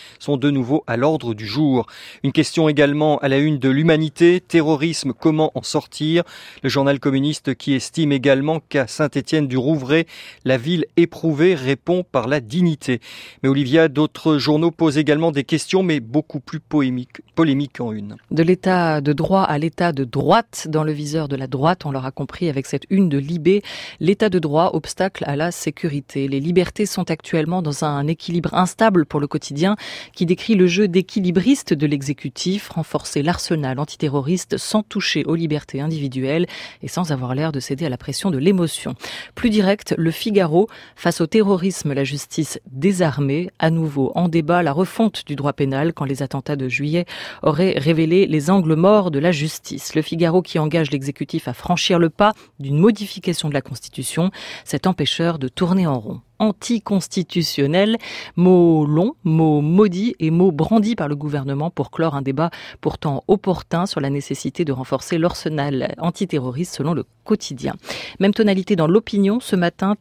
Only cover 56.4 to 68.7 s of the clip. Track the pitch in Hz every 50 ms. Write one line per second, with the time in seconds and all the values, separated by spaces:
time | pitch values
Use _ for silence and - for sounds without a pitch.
56.4 | 196 214 190 - - - 240 220 - - 202 190 - - - 190 165 - - 180
57.4 | 156 - - - 139 139 160 185 202 214 226 226 - - - - - - - -
58.4 | 175 185 185 180 170 170 165 156 151 147 151 160 180 240 320 _ - 165 160 160
59.4 | 160 156 151 147 147 151 170 196 214 208 170 180 208 240 - - 165 160 165 170
60.4 | 185 196 160 143 160 - 220 226 202 220 240 - 165 143 147 143 151 147 143 147
61.4 | 131 139 139 139 151 175 - - 139 - - - 165 165 143 139 135 135 135 139
62.4 | 160 170 - - - - - - - 151 - - - 156 139 135 - - 190 202
63.4 | - 196 175 - - - - 165 180 202 - 160 139 139 139 143 143 - 143 -
64.4 | - 139 - - 175 151 135 127 131 - 147 127 - - 180 165 160 175 175 -
65.4 | - 165 156 147 139 143 139 127 127 - - - 160 175 - - 202 - - 147
66.4 | 123 127 120 139 180 - - - 139 156 170 139 - _ _ _ _ - 214 -
67.4 | - - 143 123 - 139 - - - - - - - - - - 190 202 202 -
68.4 | 220 208 190 190 185 -